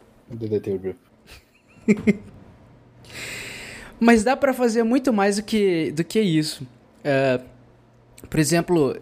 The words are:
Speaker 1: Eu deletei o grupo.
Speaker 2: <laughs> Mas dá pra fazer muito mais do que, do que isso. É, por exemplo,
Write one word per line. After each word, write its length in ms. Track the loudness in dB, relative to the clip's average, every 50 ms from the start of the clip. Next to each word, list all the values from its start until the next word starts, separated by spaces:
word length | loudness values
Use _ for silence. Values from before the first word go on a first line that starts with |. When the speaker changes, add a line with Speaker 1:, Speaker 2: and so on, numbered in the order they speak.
| _ _ _ _ _ -16
Speaker 1:
Eu 60 | -10
deletei 380 | -8 -4 -2 -2 -2 -2 -2 -6
o 40 | -4
grupo. 200 | -6 -8 -10 -12 _ _ _ _ _ -20 -20 -20 _ _ _ _ _ _ _ -4 0
Speaker 2:
<laughs> 320 | 0 0 2 2 0 0 0 -4 -18 -20 -20 -20 -20 -20 -20 -20 -20 -20 -20 _ _ _ -20 -20 -18 -16 -14 -14 -12 -12 -12 -14 -14 -14 -16 -16 -16 -18 -18 -18 -14 -4 2
Mas 240 | 4 6 6 6 4
dá 120 | 2 0
pra 180 | 2 0 0 0
fazer 300 | 2 0 0 2 2 2
muito 280 | 2 2 2 2 2
mais 260 | 2 2 2 2 0
do 60 | -2 -2
que, 480 | -2 0 2 2 2 2 0 0 -2
do 120 | -2 -4 -4
que 160 | -2 0 0
isso. 480 | 2 2 2 0 0 -2 -6 -12 -14 -16 -18 -20 _ _ _ _ -4
É, 360 | -2 0 2 2 2 0 -2 -4 -10 -20 -20 -20 _ _ _ _ _ _ _ _ _ _ -20 -14 -4
por 100 | -2 0
exemplo, 560 | 0 2 2 0 2 2 2 2 2 2 0 -4